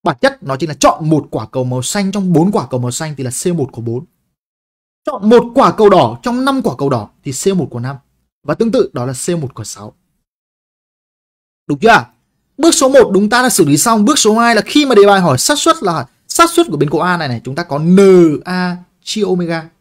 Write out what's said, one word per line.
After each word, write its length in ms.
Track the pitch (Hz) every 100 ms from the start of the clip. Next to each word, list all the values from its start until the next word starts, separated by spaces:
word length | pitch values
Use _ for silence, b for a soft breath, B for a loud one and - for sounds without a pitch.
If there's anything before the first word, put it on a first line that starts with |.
Bản 140 | 175 139
chất 220 | 269 269
nó 120 | 147 135
chính 140 | 165
là 60 | 135
chọn 340 | 190 - 156
một 180 | 156 147
quả 160 | 143 107
cầu 160 | 131
màu 180 | 127 127
xanh 300 | 127 208 196
trong 220 | 202 185
bốn 180 | 156 180
quả 160 | 208 135
cầu 120 | 127
màu 120 | 123
xanh 240 | 120 160 139
thì 60 |
là 80 | 123 -
C 120 | 185 175
một 140 | 123
của 100 | -
bốn. 240 | 113 120 170 _ _ _ _ _ _ _ _ _ -
Chọn 240 | 262 208
một 140 | 240 233 269
quả 180 | 214 -
cầu 120 | 208
đỏ 300 | 185 123 120
trong 220 | 247 247 269
năm 160 | 269
quả 120 | 220 127
cầu 120 | 139
đỏ 200 | 120 104 _
thì 80 | 143
C 260 | 127 190 190
một 100 | 131
của 80 | 120
năm. 160 | 123 135 _ _ _ _
Và 100 | -
tương 180 | 160 226
tự 180 | 254 -
đó 120 | 131 123
là 80 |
C 160 | 131 -
một 240 | 170 131
của 100 | -
sáu. 300 | 104 - 104 _ _ _ _ _ _ _ _ _ _ _ _ _ _ _ _ _ -
Đúng 120 | 143
chưa? 260 | 220 202 117 _ _ _ _ -
Bước 140 | 330
số 180 | - 262
một 220 | 277 -
chúng 160 | 190 208
ta 120 | 240
đã 80 | 247
xử 160 | - 147
lý 120 | 147
xong. 280 | 233 220 208
Bước 140 | 294
số 200 | 214 220
hai 160 | 233 233
là 60 | -
khi 200 | 294 285
mà 100 | 220
đề 60 | 202
bài 140 | 196
hỏi 160 | 175 127
xác 200 | - 294
suất 260 | 339 320
là 240 | 190 160 123 _ _
xác 220 | - 330
suất 160 | - 339
của 60 | 147
biến 120 | 147
cố 100 | 156
A 180 | 175 175
này 100 | 147
này, 140 | 117
chúng 120 | 131 143
ta 80 |
có 160 | 170 139
N 180 | 160 185 196 185 165 147 -
A 320 | 180 180 180 - _
chia 200 | - 220
omega. 460 | 190 180 170 165 160 _